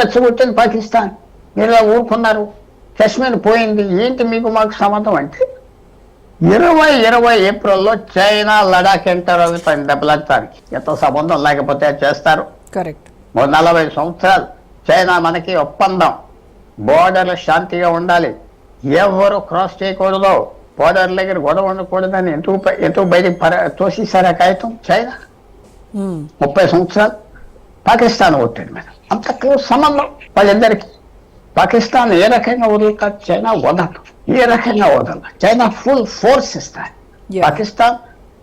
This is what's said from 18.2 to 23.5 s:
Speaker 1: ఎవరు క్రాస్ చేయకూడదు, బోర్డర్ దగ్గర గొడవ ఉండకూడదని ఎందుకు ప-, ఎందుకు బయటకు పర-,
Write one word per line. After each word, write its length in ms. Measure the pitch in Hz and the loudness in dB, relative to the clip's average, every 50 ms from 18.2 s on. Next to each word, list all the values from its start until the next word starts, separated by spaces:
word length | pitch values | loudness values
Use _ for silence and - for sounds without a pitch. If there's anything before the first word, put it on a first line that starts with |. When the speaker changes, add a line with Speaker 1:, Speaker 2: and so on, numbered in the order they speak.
| 170 - - - - - _ _ _ _ _ _ - | 0 -2 -6 -10 -16 -20 _ _ _ _ _ _ -4
Speaker 1:
ఎవరు 520 | 135 143 170 202 202 190 185 202 202 208 | -2 0 2 2 2 2 2 2 0 0
క్రాస్ 460 | 196 - - 160 175 190 185 - - 190 | -2 -4 -4 -4 -4 -4 -4 -6 -8 -8
చేయకూడదు, 500 | 196 190 190 190 190 190 190 196 196 180 127 - - - - - _ _ - | -6 -4 -2 -2 -2 0 0 2 2 2 0 -2 -6 -10 -20 -20 _ _ 0
బోర్డర్ 300 | 143 165 185 190 185 180 | 0 2 2 2 0 0
దగ్గర 280 | 185 190 190 190 190 | -2 -4 -4 -4 -4
గొడవ 280 | 175 143 147 165 190 196 | -2 -2 -2 -2 0 -2
ఉండకూడదని 680 | 190 190 190 180 - 185 185 185 190 190 185 185 175 | -2 -4 -6 -6 -6 -4 -4 -2 -2 -2 -2 -2 -2
ఎందుకు 260 | 151 147 - 196 190 | -4 -4 -2 -2 -2
ప-, 200 | 190 190 190 190 - - | -2 -2 -2 -2 0 -2
ఎందుకు 160 | 165 175 202 196 | -2 0 0 0
బయటకు 360 | 180 175 180 185 180 175 - - | 2 2 2 2 0 -2 0 0
పర-, 240 | 165 | 0